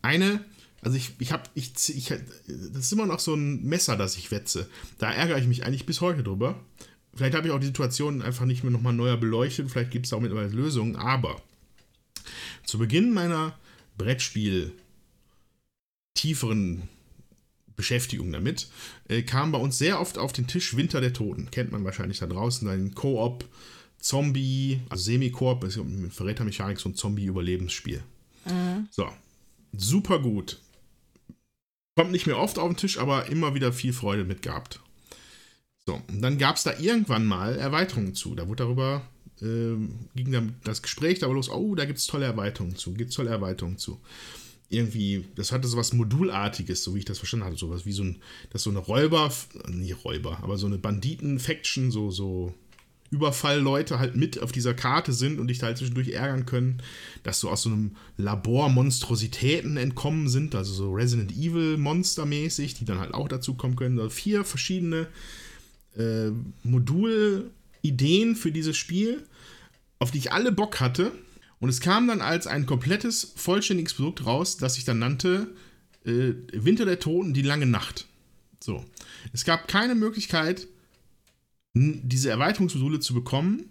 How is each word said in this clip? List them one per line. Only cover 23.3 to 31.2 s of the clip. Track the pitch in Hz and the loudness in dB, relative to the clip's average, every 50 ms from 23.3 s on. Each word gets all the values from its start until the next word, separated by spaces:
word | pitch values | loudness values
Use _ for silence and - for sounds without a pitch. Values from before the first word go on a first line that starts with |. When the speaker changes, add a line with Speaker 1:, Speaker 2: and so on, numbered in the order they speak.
| 123 123 - - - - - - - - - _ _ _ | -2 -4 -12 -14 -16 -20 -20 -20 -20 -20 -20 _ _ _
Speaker 1:
Zombie, | - - - 139 143 147 135 135 135 131 131 135 135 135 135 131 127 - | -4 -2 0 2 2 2 2 0 0 0 0 0 0 0 0 -2 -2 -4
also | - 92 90 | -6 -4 0
Semi-Koop, | 107 117 127 135 123 123 - 131 127 127 127 110 | 2 2 2 2 2 0 2 2 2 2 2 -2
ist | 92 95 110 | -4 -4 -4
mit | 123 - 95 98 90 90 | -6 -4 -4 -4 -6 -6
Verrätermechanik | - - 98 98 107 - 117 104 98 - 101 98 101 - | -6 -4 -4 -4 -2 -2 -4 -4 -2 -2 -4 -4 -4 -4
so | - 92 | -4 -6
ein | 92 | -6
Zombie-Überlebensspiel. | - - 107 104 104 98 95 92 92 87 87 90 90 90 82 - - - - - 64 127 - - - _ _ _ _ - | -4 -2 -2 -2 0 0 -2 -2 0 0 0 0 -2 -2 -4 -6 -6 -6 -6 -6 -6 -8 -12 -18 -20 _ _ _ _ -6
Speaker 2:
Mhm. | 175 175 180 180 180 180 202 214 208 | -4 -2 0 0 0 -2 -2 -4 -4
Speaker 1:
So, | - - 98 - - - - _ _ _ _ _ _ _ _ _ | -4 -4 -4 -4 -6 -14 -20 _ _ _ _ _ _ _ _ _
super | - 98 95 104 143 208 196 - 190 151 | -8 -4 0 2 2 2 4 4 2 2
gut. | 135 120 107 101 90 - - - - _ _ - - _ _ _ _ _ _ _ | 2 0 0 0 -4 -6 -12 -14 -18 _ _ -20 -20 _ _ _ _ _ _ _